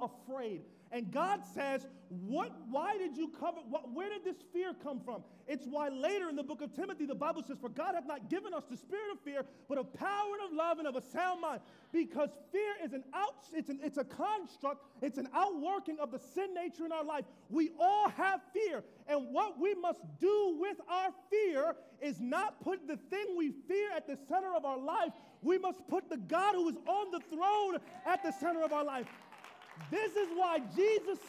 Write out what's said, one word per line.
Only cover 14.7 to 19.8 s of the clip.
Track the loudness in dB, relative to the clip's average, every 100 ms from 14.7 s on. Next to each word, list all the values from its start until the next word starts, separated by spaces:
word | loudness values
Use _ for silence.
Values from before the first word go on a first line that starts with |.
| -4 -10 -6
it's | -4 -4
an | 0
outworking | 2 2 2 0 -2 -2 -4
of | -4
the | -6
sin | -6 -4 -2
nature | -2 -4 -4
in | -4
our | -2
life. | -2 -2 -4 -14 -2
We | 2 2 4
all | 6 8 4
have | 4 2 2 0
fear. | 0 2 0 -6 -14 0
And | 0 2
what | 2 2 2
we | 2
must | 2